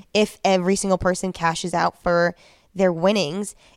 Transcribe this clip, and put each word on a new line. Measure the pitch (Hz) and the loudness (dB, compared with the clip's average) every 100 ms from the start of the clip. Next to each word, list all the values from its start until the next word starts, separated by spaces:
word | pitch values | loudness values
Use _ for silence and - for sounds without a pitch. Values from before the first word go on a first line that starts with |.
| - | -4
if | 208 214 - | 0 0 0
every | 196 190 180 196 | 0 2 2 0
single | 196 180 | 0 0
person | 180 185 190 | 0 -2 -4
cashes | - 165 160 175 | -2 -2 -2 -4
out | 170 175 - | 0 -2 -2
for | 180 175 175 - - _ _ | 0 2 0 -2 -14 _ _
their | 180 185 | 0 0
winnings, | 165 185 214 147 185 208 - _ | 2 0 2 -2 -4 -8 -12 _